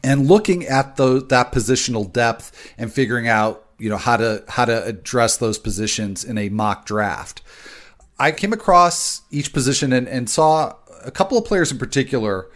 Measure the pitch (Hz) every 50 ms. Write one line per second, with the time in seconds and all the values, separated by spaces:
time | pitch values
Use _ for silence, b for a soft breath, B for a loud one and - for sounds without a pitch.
0 | - 135 139 139 139 139 185 208 214 - 185 180 160 - 131 131 135 135 - -
1 | 135 131 127 135 135 - 135 123 123 - - 127 110 107 131 120 - - 120 110
2 | 104 95 - 120 117 117 113 - - - - - - - - - 117 110 110 -
3 | 135 107 117 120 117 117 113 107 107 110 - - _ _ _ _ 113 110 107 98
4 | - 127 120 110 113 113 107 101 - - - - 120 117 113 113 90 104 113 92
5 | - - - 123 117 110 - - 123 110 104 - - 110 98 95 107 104 - -
6 | 110 101 98 - - - 120 110 104 101 98 107 107 107 98 - - - 104 107
7 | 104 101 80 57 - - - - B B B B B B B B B B B B
8 | B _ _ _ 131 147 156 - - 196 220 214 - - 185 175 175 175 170 -
9 | - - - - _ _ - 143 139 - - 151 131 131 139 - - 135 127 127
10 | 123 - - 127 120 107 - - 156 156 160 160 151 117 - - _ _ - -
11 | - 123 - - 190 190 269 233 214 - 214 190 165 - 135 123 127 - - 139
12 | 131 - - 123 110 104 98 95 92 - b